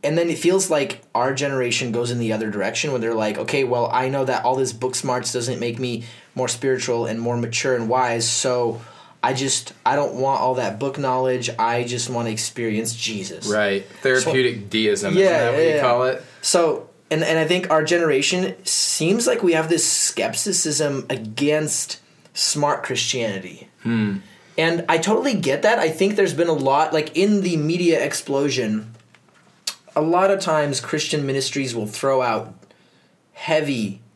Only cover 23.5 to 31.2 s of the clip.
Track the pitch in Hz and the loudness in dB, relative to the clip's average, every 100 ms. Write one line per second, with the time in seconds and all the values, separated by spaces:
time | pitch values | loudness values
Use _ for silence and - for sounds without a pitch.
23.5 | 82 - _ 113 117 104 98 - - - | -18 -20 _ -2 0 0 -2 -8 -20 -8
24.5 | - 165 170 - 165 190 214 269 202 139 | 0 0 0 0 0 2 0 2 0 0
25.5 | 147 208 220 165 156 196 202 190 139 170 | 2 2 2 0 0 0 2 0 2 0
26.5 | 156 135 139 156 156 151 160 202 208 185 | 2 2 2 2 0 -2 0 2 2 2
27.5 | 165 151 175 175 156 139 - - 139 143 | 0 0 2 2 2 0 -4 -2 0 0
28.5 | 127 110 107 110 - _ _ _ _ _ | 0 -2 -2 -6 -18 _ _ _ _ _
29.5 | _ - - - - 156 175 190 190 180 | _ -14 -14 -6 -2 2 4 4 2 2
30.5 | 156 147 131 - 151 - 151 | 0 2 -2 -4 -4 -2 -2